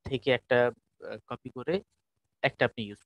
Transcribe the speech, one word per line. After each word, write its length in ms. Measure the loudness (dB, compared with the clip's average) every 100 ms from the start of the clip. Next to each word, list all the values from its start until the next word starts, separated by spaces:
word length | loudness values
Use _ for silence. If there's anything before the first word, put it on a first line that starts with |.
থেকে 280 | -4 -4 0
একটা, 260 | 0 2 4 4
আহ, 500 | 0 _ _ -14 -14 _
copy 220 | -14 -12
করে 320 | -10 -4 -6 -6 _ _ _ _ _
একটা 240 | -4 2
আপনি 180 | 0 0
ইউজ 180 | -10 -12